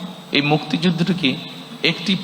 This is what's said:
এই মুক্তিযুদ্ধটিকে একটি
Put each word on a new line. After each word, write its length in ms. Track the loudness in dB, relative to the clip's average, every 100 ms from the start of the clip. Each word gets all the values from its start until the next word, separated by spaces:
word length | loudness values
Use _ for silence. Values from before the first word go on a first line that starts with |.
| -12 -14 0
এই 100 | 2
মুক্তিযুদ্ধটিকে 960 | 4 2 2 0 2 2 0 2 0 0 -8 -14 -14 -2
একটি 340 | 0 0 0 -2